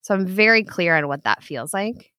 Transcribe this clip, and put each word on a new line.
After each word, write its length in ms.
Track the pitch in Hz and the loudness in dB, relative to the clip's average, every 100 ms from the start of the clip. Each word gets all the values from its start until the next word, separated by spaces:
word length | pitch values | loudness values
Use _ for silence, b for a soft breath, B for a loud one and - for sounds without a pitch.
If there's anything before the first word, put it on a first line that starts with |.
So 120 | - | -2
I'm 140 | 196 185 | -2 -2
very 360 | 190 214 226 | 2 4 4
clear 320 | 208 - 170 160 | 2 -2 2 2
on 120 | 143 | 0
what 160 | 143 | -4
that 200 | 107 - | -2 -4
feels 300 | - 135 135 | -4 -10 -6
like. 380 | 196 214 240 _ | -6 -6 -8 _